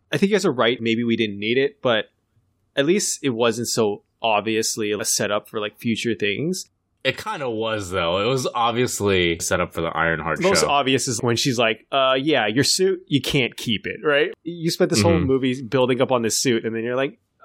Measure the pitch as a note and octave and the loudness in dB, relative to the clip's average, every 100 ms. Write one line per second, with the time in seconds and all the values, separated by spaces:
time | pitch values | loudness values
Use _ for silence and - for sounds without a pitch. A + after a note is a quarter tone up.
0 | _ D3 G3 G#3 F#3+ B2 A#2 A#2 A2+ A2+ | _ 0 2 2 2 2 0 2 0 0
1 | A#2 A#2 A2 G2+ G#2+ B2 C3+ - B2+ A2 | 0 0 0 -2 -2 0 0 -2 0 0
2 | - _ _ _ _ _ _ - C#3+ G3+ | -2 _ _ _ _ _ _ -2 2 2
3 | - - C#3+ A2+ A#2+ A2 A#2 - G#2+ G2+ | 0 -2 -2 0 0 0 -4 0 0 -2
4 | _ _ A2+ G#2 G#2 A2 A2 - G#2 G#2 | _ _ 0 0 0 -2 -2 -2 -2 -2
5 | A2 - G#2+ G#2 - A2 G#2+ - A#2+ G#2+ | -2 -2 0 -2 -4 -8 -8 -6 -4 -2
6 | A#2 G#2+ G#2 G2+ D#3 F#3 - _ _ _ | -2 -2 -2 -2 -4 -4 -8 _ _ _
7 | C3 - G#3+ G3 C3 A2 A2 A2 F#2+ F#2 | -4 -4 -8 -6 -6 -4 -4 -4 -4 -2
8 | E2+ F#2 A2 C3 C3+ A#2+ A#2 A#2 B2 - | 0 0 0 0 -2 0 0 0 -2 0
9 | G2+ F#2+ F2 E2 - F2+ F2 - E2 D#2+ | 2 2 2 0 -2 -2 -2 -4 -4 0
10 | E2 D#2+ D#2 D#2 F#3 F#3 - C#3+ C3 C3 | 0 0 -2 -2 0 2 2 0 2 0
11 | - A2+ B2 A#2 C#3+ A#2+ A2+ A2 _ C#3 | -2 -2 -2 0 0 2 0 0 _ 0
12 | C3 C3+ D3 C#3 G#2+ A2+ C3+ - F#3 F#3 | 2 2 2 2 2 2 2 2 2 0
13 | - C#3 - D3 A2+ - B2 G2+ F2+ G2 | -2 -2 0 0 0 -4 -4 -4 -4 -4
14 | D3+ C#3+ F3 A3 E3 E3+ E3 - F#3 C3 | 0 2 0 -4 -12 -4 -4 0 2 4
15 | G2+ F2+ F2 C3 C3 B2+ A2+ C3 B2 B2+ | 4 4 4 2 0 -2 -2 2 2 2
16 | B2+ B2+ A2+ - C#3 A2+ A2+ A2+ A2+ B2 | 2 2 0 0 2 0 0 -4 -4 -2
17 | C#3 - _ _ | -4 -6 _ _